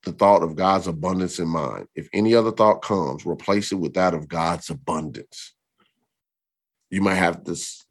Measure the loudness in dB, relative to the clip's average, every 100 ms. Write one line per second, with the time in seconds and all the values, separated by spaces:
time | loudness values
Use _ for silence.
0 | -8 2 6 6 4 0 2 2 0 -4
1 | -2 -2 -2 -4 -4 -2 -4 -8 -12 -14
2 | -6 0 4 4 4 4 4 4 0 -2
3 | -2 -4 -6 -6 0 0 0 -4 -2 0
4 | 0 0 -4 -4 -2 -4 -8 -10 -6 -6
5 | -6 -10 -16 -20 -20 _ _ _ _ _
6 | _ _ _ _ _ _ _ _ -8 -2
7 | 0 2 2 0 -6 -8 -8 -14 _